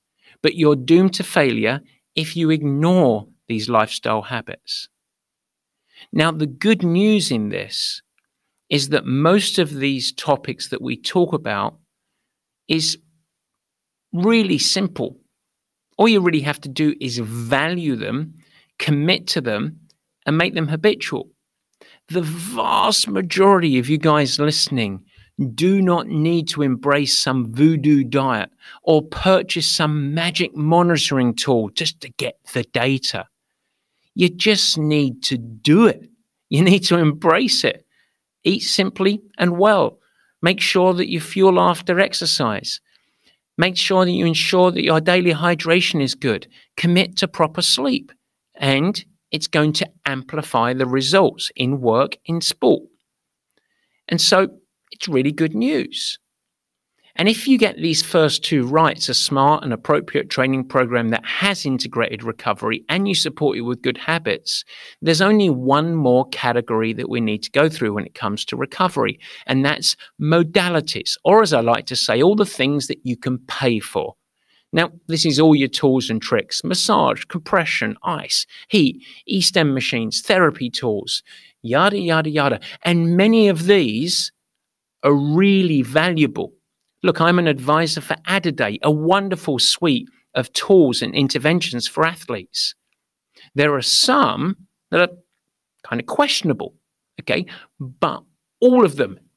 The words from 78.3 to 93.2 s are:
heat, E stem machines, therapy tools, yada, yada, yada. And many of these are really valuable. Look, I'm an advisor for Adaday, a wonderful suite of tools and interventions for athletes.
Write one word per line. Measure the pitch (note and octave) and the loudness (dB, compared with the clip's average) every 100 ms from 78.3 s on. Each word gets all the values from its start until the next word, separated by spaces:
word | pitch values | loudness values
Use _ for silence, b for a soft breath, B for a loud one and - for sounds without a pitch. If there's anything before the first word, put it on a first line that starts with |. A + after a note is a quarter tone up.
| - - B B | -6 -6 B B
heat, | G#3+ C#3 - B B - | 2 2 -2 B B -6
E | F#3+ | -2
stem | F3 F#3 D3+ | 0 0 0
machines, | C3 - A#2+ A2 - | -2 -4 -4 -4 -6
therapy | - F#3 E3 - B2 | -2 2 2 0 -8
tools, | - B2+ G#2 - - _ B B B | -6 -4 -4 -6 -10 _ B B B
yada, | A#2 C3 F#3+ G3+ | -4 0 0 0
yada, | F3 D#3+ D#3 | -2 0 0
yada. | D3+ C#3 A2 B B | -2 -2 -2 B B
And | F3 F3 E3 F3 | 0 2 2 4
many | G#3 A3+ G#3 | 4 6 4
of | E3 F3 | 2 2
these | G3+ B2+ A2 E3 - - _ _ _ _ _ _ _ | 4 2 -2 -2 -4 -6 _ _ _ _ _ _ _
are | C#3 | 2
really | C#3+ C#3+ D#3 G3 G3 F3+ D3+ | 2 2 2 4 4 2 0
valuable. | A#2 D3 F3 D#3+ D3 - - _ _ _ _ _ | 0 0 0 0 0 -2 -10 _ _ _ _ _
Look, | F3+ D#3 | -2 2
I'm | E3 F3+ | 2 4
an | E3+ | 2
advisor | C3+ B2+ D#3 E3 D3+ | 0 0 0 0 -4
for | C3+ D#3 - | -6 -8 -2
Adaday, | F#3+ F3 C3+ A2 G#2+ | -2 -2 -2 -4 -2
a | D3+ | 0
wonderful | D3+ D#3 G3 G3 F#3 - C3+ | 0 2 0 0 -6 -4 -2
suite | E3 - D#3+ B2+ - b b | 0 0 0 0 -4 b b
of | - B2 | -6 -6
tools | - - F#3+ C#3+ A#2+ | -4 4 6 6 2
and | A2 | -2
interventions | - C3+ C#3+ D3 F3 E3+ A#2+ - | -2 0 0 0 0 -2 -6 -6
for | - | -2
athletes. | D#3+ E3+ - A2 F2+ - - - _ _ _ _ | -2 -2 -10 -10 -10 -8 -8 -8 _ _ _ _